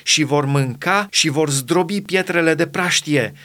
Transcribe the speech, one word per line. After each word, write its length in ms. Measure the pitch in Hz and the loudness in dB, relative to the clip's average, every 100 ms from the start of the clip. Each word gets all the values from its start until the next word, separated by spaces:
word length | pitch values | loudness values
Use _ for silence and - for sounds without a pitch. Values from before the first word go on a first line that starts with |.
și 200 | - - | -2 0
vor 220 | 143 147 | 2 0
mânca 600 | 139 139 131 117 175 196 202 | 2 0 0 -2 0 0 0
și 180 | - 160 | -2 0
vor 220 | 143 151 | 0 0
zdrobi 500 | 135 123 170 175 202 | -2 0 0 0 -4
pietrele 540 | 196 185 185 170 160 | -2 -2 0 2 2
de 120 | 156 165 | 2 0
praștie, 680 | 185 180 - - 143 110 - | -2 -2 -2 0 0 0 -6